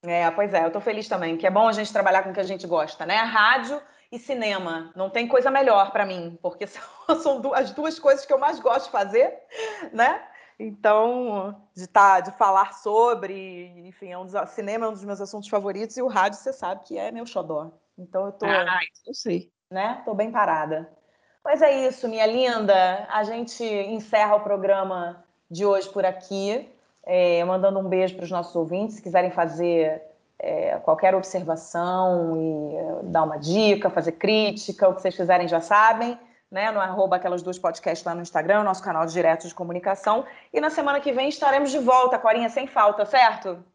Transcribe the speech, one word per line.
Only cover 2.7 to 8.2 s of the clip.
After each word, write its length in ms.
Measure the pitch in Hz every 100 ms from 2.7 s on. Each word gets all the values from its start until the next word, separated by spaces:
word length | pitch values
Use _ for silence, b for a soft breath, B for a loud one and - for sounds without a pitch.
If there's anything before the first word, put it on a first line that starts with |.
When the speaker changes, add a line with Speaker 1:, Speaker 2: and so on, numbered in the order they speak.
| 165 151 - 160
Speaker 1:
né? 120 | 208
Rádio 640 | 226 226 214 262 233 294 b b b
e 80 | 240
cinema, 720 | - 254 220 196 175 165 165 185
não 140 | 190
tem 180 | 226 233
coisa 220 | 254 262
melhor 420 | 269 269 202 196
pra 140 | 220 202
mim, 320 | 185 170 170
porque 260 | 175 - 202
<laughs> 400 | - - - -
são, 120 | 320
são 220 | 320 269
du-, 120 | 254
as 180 | 269 233
duas 260 | - 311 320
coisas 280 | 294 277